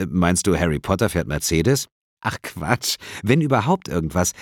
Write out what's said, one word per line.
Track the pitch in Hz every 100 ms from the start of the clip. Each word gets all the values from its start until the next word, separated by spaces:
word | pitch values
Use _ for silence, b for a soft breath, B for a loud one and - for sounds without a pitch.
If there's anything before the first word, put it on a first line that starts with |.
| 95
Meinst | 85 87 90 101
du, | 80
Harry | 85 73
Potter | - 95 107
fährt | 87 64
Mercedes?“ | 76 - 80 92 135 - _ _ _
„Ach | 110 -
Quatsch, | - - 78 120 - - B B
wenn | 101 143
überhaupt | 147 131 110 190 -
irgendwas, | 87 80 85 87 B